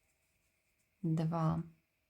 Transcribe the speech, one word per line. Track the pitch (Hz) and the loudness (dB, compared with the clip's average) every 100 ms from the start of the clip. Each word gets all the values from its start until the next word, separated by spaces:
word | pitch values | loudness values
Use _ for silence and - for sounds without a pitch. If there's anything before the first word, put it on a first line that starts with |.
| _ _ _ _ _ _ _ _ _ _ | _ _ _ _ _ _ _ _ _ _
два, | 170 160 160 165 160 165 - - _ _ _ | 0 0 0 0 0 0 -4 -14 _ _ _